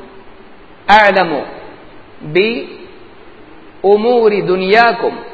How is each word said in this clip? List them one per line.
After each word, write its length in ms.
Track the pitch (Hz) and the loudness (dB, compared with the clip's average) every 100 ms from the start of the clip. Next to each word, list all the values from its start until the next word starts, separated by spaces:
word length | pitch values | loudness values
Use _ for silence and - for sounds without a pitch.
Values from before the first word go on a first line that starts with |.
| - - - - - - - - - | -20 -20 -20 -20 -20 -20 -20 -20 2
اعلم 500 | 214 208 190 175 143 - - - - - - - - | 4 4 2 0 -4 -8 -14 -20 -20 -20 -20 -20 -20
بامور 2000 | 156 160 214 240 - - - - - - - - - - - - 185 208 226 247 220 | -4 0 0 -2 -10 -16 -20 -20 -20 -20 -20 -20 -20 -20 -20 -6 0 2 2 2 2
دنیاکم"، 880 | 208 170 185 190 214 233 214 127 - - | 0 -2 -2 2 2 2 0 -6 -6 -16